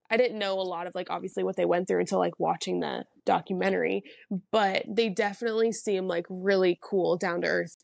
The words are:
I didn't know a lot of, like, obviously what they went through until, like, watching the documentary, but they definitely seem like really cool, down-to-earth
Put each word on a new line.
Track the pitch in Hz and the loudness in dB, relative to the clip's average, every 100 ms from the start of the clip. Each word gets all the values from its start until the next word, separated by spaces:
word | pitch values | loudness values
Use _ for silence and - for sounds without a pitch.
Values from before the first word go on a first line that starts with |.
| - | -2
I | 226 | 2
didn't | 247 214 | 2 0
know | 196 190 | -2 -2
a | |
lot | 185 170 180 | -2 -4 -6
of, | 180 | -6
like, | 180 | -6
obviously | 175 185 196 | -6 -4 -2
what | 185 185 | -2 0
they | 175 | 2
went | 175 185 | 2 2
through | 180 | 0
until, | 175 190 | 2 2
like, | 175 170 | 0 0
watching | 170 175 190 180 | -2 -2 -2 -2
the | 151 131 - _ - | -2 -6 -10 _ 0
documentary, | 175 - 185 185 185 165 196 - - - 190 - | 0 0 -2 0 0 0 -2 -6 -20 -8 -8 -2
but | 220 196 190 - | 2 2 0 -2
they | 208 226 | 0 0
definitely | 185 208 196 233 220 226 | 0 -4 -2 -4 0 0
seem | 220 220 190 190 | 0 -2 -2 0
like | 175 170 | -4 -4
really | 185 190 190 180 185 | -4 2 4 4 2
cool, | - 196 165 175 | 0 0 2 2
down-to-earth | 185 175 175 175 170 - | 0 0 0 0 -2 -8